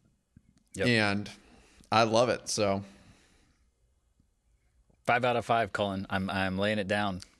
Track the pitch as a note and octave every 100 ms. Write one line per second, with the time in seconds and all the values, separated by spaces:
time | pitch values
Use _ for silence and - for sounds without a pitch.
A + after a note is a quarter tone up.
0 | _ _ _ - _ _ _ - G2 A#2
1 | G#2 G2+ G#2 - - - - - - G#2+
2 | A2+ A2 B2 F2+ - - G2+ G2 G2+ -
3 | - - _ _ _ _ _ _ _ _
4 | _ _ _ _ _ _ _ _ _ _
5 | - A#2+ B2 A#2+ A2 A#2 G#2+ - G#2 F#2+
6 | G2 G2 F#2+ F#2+ F#2+ F#2 G#2 G#2+ F#2+ G#2
7 | G#2 F2+ - _